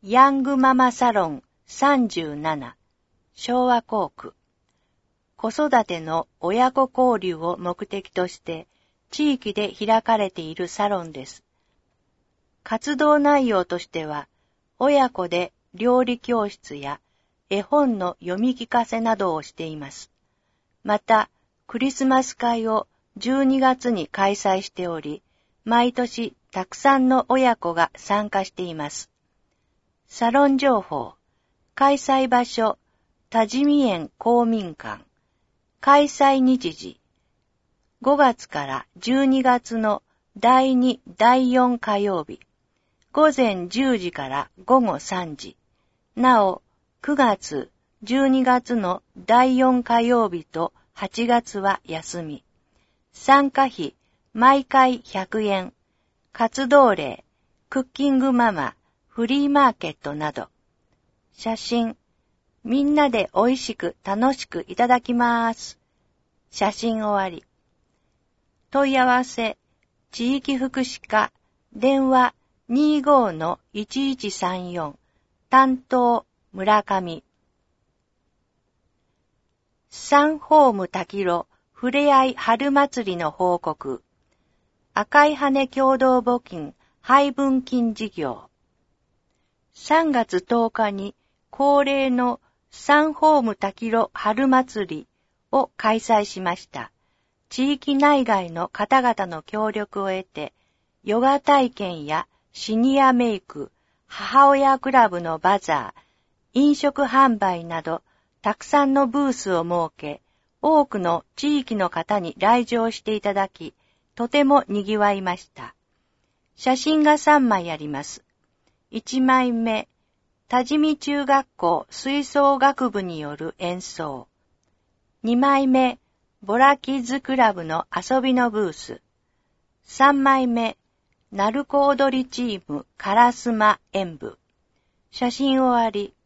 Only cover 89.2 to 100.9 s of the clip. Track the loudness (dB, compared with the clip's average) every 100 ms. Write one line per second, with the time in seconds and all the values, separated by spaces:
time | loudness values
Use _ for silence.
89.2 | _ _ _ _ _ _ 0 2 2 0
90.2 | 0 -4 -2 -2 0 -2 -4 -4 -12 -14
91.2 | _ _ _ -2 2 4 2 0 0 0
92.2 | -2 -4 _ _ _ -20 2 2 2 2
93.2 | 4 4 2 -4 -8 -8 -4 -2 -2 -4
94.2 | -4 0 2 2 2 -6 -6 -8 -14 _
95.2 | _ _ _ -2 -2 _ -2 -2 2 0
96.2 | 0 -6 -6 -6 -10 -16 -16 _ _ _
97.2 | _ _ _ -4 -2 -2 -2 2 4 4
98.2 | 2 -2 -2 -8 -8 -6 0 2 2 -2
99.2 | -4 -8 -10 -4 -4 -4 -8 -6 -6 -6
100.2 | -8 -14 -14 _ _ _ _